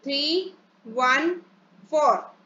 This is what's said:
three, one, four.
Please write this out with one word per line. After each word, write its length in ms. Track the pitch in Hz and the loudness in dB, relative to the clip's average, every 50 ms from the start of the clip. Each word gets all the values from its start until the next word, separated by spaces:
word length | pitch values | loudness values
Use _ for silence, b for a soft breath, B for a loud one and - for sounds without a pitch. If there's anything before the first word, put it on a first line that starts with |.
| - | -6
three, 520 | 269 277 277 294 302 330 370 381 - - - _ _ _ _ _ | -4 -4 -2 -2 0 -2 -2 -2 -4 -12 -18 _ _ _ _ _
one, 580 | 226 220 240 254 254 254 277 311 339 359 349 - _ _ _ _ _ _ - - - | -10 -4 0 2 2 2 2 0 -2 -2 -4 -10 _ _ _ _ _ _ -20 -14 -4
four. 360 | 302 302 302 269 156 - - - - _ _ | 0 2 4 4 2 2 -2 -12 -20 _ _